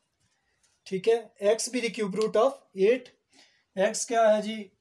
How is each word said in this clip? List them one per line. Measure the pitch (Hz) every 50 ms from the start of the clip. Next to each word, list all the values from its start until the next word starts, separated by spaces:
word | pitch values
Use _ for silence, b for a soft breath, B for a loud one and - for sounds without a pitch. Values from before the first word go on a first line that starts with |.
| _ _ _ _ _ _ _ _ _ _ _ _ _ _ _ _ _
ठीक | - 190 185 180 220
है, | 233 233 220 - _ - 202 202 226
x | 226 - 247
be | 233 254 226
the | 226 180
cube | 220 214 190 196 202
root | 220 214 - 214
of | 233 269 269 - _ _ - 190 190
eight। | 214 247 254 - - _ _ _ b b b b b b b b b -
x | 190 190 220 208 - -
क्या | - 233 226 226 214
है | 214 214
जी? | 196 214 220 214 202 190 _ _